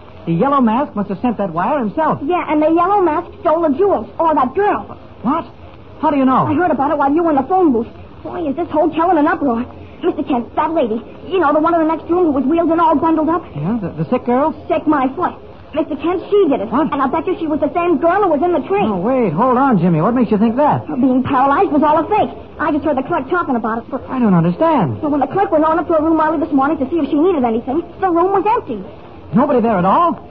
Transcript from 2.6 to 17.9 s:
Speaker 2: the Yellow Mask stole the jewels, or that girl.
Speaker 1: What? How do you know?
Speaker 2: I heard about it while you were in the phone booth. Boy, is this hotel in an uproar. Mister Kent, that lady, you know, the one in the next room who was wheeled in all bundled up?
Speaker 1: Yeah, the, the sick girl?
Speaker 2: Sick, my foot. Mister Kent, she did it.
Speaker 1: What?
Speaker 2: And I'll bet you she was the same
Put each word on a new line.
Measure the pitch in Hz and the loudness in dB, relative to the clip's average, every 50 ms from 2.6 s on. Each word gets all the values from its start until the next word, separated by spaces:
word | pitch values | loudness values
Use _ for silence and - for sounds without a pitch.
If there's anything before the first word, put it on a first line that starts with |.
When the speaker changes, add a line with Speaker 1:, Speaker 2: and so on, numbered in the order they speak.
| 302 | 2
Speaker 2:
the | 311 | 2
Yellow | 320 339 339 370 403 415 | 4 2 2 2 2 2
Mask | 370 320 294 339 349 - - - | 2 2 0 -2 -4 -8 -8 -4
stole | - 339 311 339 | 0 0 2 2
the | 339 311 269 - | 2 0 2 2
jewels, | 403 392 330 226 220 - - - | 2 2 2 0 -2 -4 -4 0
or | 330 330 302 | 0 2 2
that | 262 262 254 - | 2 0 0 0
girl. | 370 403 403 320 220 196 - - - - - - - | 0 0 0 0 -2 -4 -10 -16 -18 -20 -20 -14 -6
Speaker 1:
What? | - 226 302 339 - - - - - - - - - - - - | -2 -2 -2 -2 -4 -8 -14 -20 -20 -20 -20 -20 -20 -20 -10 -4
How | - 311 | -2 0
do | 294 277 | 2 2
you | 262 | 2
know? | 262 262 277 - - | 4 4 2 2 2
Speaker 2:
I | 294 | 2
heard | 294 359 339 | 0 2 0
about | 302 240 262 294 | 0 0 0 0
it | 320 285 | 0 0
while | 277 269 294 | 0 2 2
you | 339 339 | 2 2
were | 330 | 2
in | 294 262 | 2 0
the | 254 302 | 0 0
phone | 370 381 370 311 240 | 2 2 4 4 2
booth. | 220 233 - - - - - - - - | 2 -2 -4 -8 -18 -20 -20 -18 -16 -14
Boy, | 311 - 359 339 277 | -12 -8 -6 -4 -4
is | 247 | -4
this | 330 349 - | -4 -4 -2
hotel | - 311 339 311 - 311 330 359 | 0 0 0 0 2 0 2 2
in | 370 302 | 2 2
an | 294 330 | 2 2
uproar. | 370 - 285 269 226 226 247 - - - - - - - - | 0 0 0 -2 -2 -2 -4 -8 -10 -18 -18 -18 -12 -6 -4
Mister | 349 - - 285 | -4 -2 -2 -4
Kent, | - 285 240 233 - - | -4 -2 -4 -4 -4 -2
that | 339 302 320 | -2 -2 0
lady, | 320 330 262 208 220 233 - - - - - - | 0 0 0 0 -2 -4 -6 -10 -18 -16 -10 -4
you | 349 381 | 0 0
know, | 311 277 | 2 2
the | 294 311 | 2 2
one | 311 330 339 | 2 2 2
in | 330 311 311 | 2 2 2
the | |
next | 330 - - - | 0 -2 -2 -2
room | 330 370 359 311 | 0 2 2 2
who | |
was | 262 285 240 | 2 2 0
wheeled | 254 330 330 339 302 | 2 2 2 2 2
in | 330 339 | 2 4
all | 349 320 330 | 4 4 4
bundled | 262 330 330 330 311 311 311 | 4 2 2 2 2 2 0
up? | 330 359 - - - | 0 -2 -4 -6 -8
Speaker 1:
Yeah, | 143 147 180 233 233 | -6 -4 -2 -2 -2
the, | 190 156 - 151 160 | -4 -6 -4 -4 -4
the | - | -2
sick | 240 254 - | -2 -2 0
girl? | 240 240 254 294 311 - - - - | 0 0 2 2 0 -2 -4 -4 -4
Speaker 2:
Sick, | 339 311 - 302 | -4 -2 0 0
my | 302 277 254 269 269 | 0 2 0 -2 -2
foot. | 359 349 262 - - - - - - - - - | -2 -4 -4 -4 -8 -16 -20 -20 -20 -18 -8 -4
Mister | 302 311 - 302 | -4 -4 -4 -4
Kent, | - - 330 370 370 - - | -4 -4 -2 -2 -4 -4 -4
she | 403 415 392 285 | -2 0 0 0
did | 269 185 | 0 -2
it. | 196 226 | -2 -2
Speaker 1:
What? | - 277 311 - | -2 -2 -2 0
Speaker 2:
And | 294 285 | -2 -2
I'll | 277 262 | -2 -2
bet | 294 320 - | -2 -2 -2
you | 381 349 - | -4 -4 -4
she | 330 302 | -4 -4
was | 311 277 302 | -2 -2 -2
the | 294 - | -2 -2
same | 349 339 349 | 0 0 0